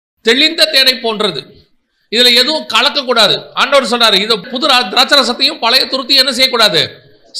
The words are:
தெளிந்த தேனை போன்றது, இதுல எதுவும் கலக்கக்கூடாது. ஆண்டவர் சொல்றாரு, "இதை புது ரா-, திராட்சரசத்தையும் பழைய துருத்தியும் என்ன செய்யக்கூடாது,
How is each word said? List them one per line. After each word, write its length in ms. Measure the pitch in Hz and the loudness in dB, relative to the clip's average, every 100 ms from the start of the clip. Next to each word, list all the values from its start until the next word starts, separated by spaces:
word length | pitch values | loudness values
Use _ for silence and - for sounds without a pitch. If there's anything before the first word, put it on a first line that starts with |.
| _ _ | _ _
தெளிந்த 440 | 226 254 311 320 311 | 0 2 0 0 0
தேனை 340 | 277 262 240 | 0 0 -2
போன்றது, 540 | 233 208 208 147 - - _ _ _ _ _ | -4 -2 -4 -4 -12 -20 _ _ _ _ _
இதுல 220 | 226 247 | 0 2
எதுவும் 340 | 240 254 311 220 | 2 0 -2 -2
கலக்கக்கூடாது. 840 | 226 277 285 254 233 196 139 - | 0 0 -2 -2 2 2 0 -6
ஆண்டவர் 360 | 175 247 277 226 | -4 2 2 2
சொல்றாரு, 320 | 240 220 190 | 0 2 2
"இதை 160 | 214 220 | 0 -4
புது 300 | - 247 302 | -6 -4 0
ரா-, 220 | 247 214 | 0 0
திராட்சரசத்தையும் 720 | 240 269 285 233 240 269 311 | 0 2 2 0 -2 -4 -2
பழைய 260 | 233 262 - | 0 0 -2
துருத்தியும் 320 | 262 254 277 | -4 0 0
என்ன 140 | 262 | 0
செய்யக்கூடாது, 680 | 240 262 240 208 165 123 - - _ _ | -2 0 2 2 2 -2 -8 -20 _ _